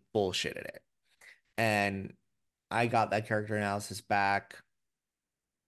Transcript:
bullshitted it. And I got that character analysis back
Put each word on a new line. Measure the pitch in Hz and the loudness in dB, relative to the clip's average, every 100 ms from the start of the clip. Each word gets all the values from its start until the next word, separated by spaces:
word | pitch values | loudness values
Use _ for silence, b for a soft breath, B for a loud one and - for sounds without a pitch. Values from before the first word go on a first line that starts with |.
| _ 110 | _ 0
bullshitted | 95 - - - - | 0 0 -4 -6 -12
it. | - _ _ _ B B B B - | -14 _ _ _ B B B B -2
And | 113 104 101 98 - - _ _ _ _ - | 2 4 2 0 -8 -14 _ _ _ _ -6
I | 113 117 | 0 2
got | 117 107 | 2 2
that | 107 110 | 0 0
character | 110 107 107 | -2 -2 -2
analysis | 101 101 104 101 | 0 -2 -6 -10
back | - 101 98 101 - - - _ _ _ _ _ _ _ _ _ | -2 2 2 2 -2 -20 -20 _ _ _ _ _ _ _ _ _